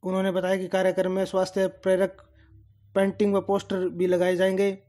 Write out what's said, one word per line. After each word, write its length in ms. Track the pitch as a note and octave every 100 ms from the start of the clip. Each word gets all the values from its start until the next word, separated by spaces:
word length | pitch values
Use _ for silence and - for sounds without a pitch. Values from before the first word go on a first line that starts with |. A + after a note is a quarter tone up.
उन्होंने 280 | F#3 F#3+ F#3+
बताया 260 | F#3 F#3 F#3+
कि 100 | F#3
कार्यक्रम 420 | F#3+ F#3+ F#3 F#3+
में 140 | F#3+ F#3
स्वास्थ्य 420 | F#3+ F#3 - F#3+ F#3
प्रेरक 380 | F#3+ F#3 F#3+ - - - - - _ _ _ -
पेंटिंग 400 | G3 G3 G#3 G3
व 60 |
पोस्टर 460 | F#3 G3 G3 G3 F3+
भी 180 | E3+ F#3
लगाए 280 | F3+ F3+ F3+
जाएंगे। 420 | F#3+ F#3+ G3+ G3